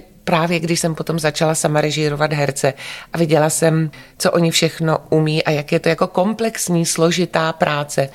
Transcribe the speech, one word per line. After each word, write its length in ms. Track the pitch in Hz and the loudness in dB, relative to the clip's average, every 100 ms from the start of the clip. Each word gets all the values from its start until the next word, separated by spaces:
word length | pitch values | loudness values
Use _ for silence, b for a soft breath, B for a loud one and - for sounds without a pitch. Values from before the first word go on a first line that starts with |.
| - - | -4 -12
právě 360 | - 170 170 170 | -2 0 2 0
když 200 | 165 165 | 0 -2
jsem 140 | 165 | -2
potom 240 | 156 160 165 | -4 -4 -2
začala 360 | 151 - 156 | -2 0 0
sama 260 | 156 160 151 | 2 0 2
režírovat 520 | 151 147 151 147 151 | 0 0 -2 0 -2
herce 420 | 151 139 - 139 - B B B | 0 -2 0 -2 -2 B B B
a 60 | 165 | -2
viděla 320 | 165 156 156 | 2 4 2
jsem, 400 | - 165 160 160 B B - | 2 2 2 -2 B B -4
co 140 | 185 | 0
oni 180 | 175 165 | 2 2
všechno 480 | - 160 - 160 160 - | 2 0 0 -2 -2 0
umí 340 | 156 156 156 | 0 2 0
a 60 | - | 0
jak 220 | 151 143 | -2 0
je 80 | 165 | 0
to 80 | 165 | 0
jako 180 | 160 180 | 0 0
komplexní, 800 | - 190 220 226 220 - 170 165 | 0 -2 0 -4 -4 -2 0 0
složitá 640 | - 165 170 170 165 160 | 2 0 2 0 0 -2
práce, 560 | 165 156 147 147 - 139 | 0 0 0 -4 -4 -4